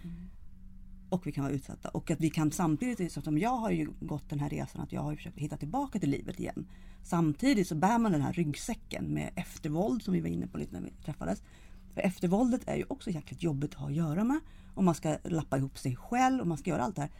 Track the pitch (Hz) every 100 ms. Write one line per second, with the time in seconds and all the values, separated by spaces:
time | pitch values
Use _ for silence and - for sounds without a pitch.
0 | 175 170 185 - - - - - - -
1 | - 180 151 143 139 139 - - - -
2 | - 160 160 156 151 - 165 151 247 220
3 | 170 147 147 151 220 254 220 170 151 -
4 | 156 147 - 147 147 156 139 - 147 -
5 | 143 151 170 - 147 151 147 247 277 208
6 | 151 139 - - - - - - - -
7 | - 170 160 147 269 214 - 156 185 233
8 | 220 156 131 - 156 135 - 226 - -
9 | 160 151 151 - - - 151 156 226 247
10 | - 180 165 170 - - 147 90 - -
11 | - 147 170 202 - - - - - -
12 | 185 - 175 196 254 254 - - - 277
13 | - 160 - 131 165 139 147 - 139 147
14 | 165 160 233 302 - - - - 185 160
15 | 214 - - 165 - 135 135 - 143 123
16 | - 240 262 262 180 156 185 151 226 180
17 | 143 -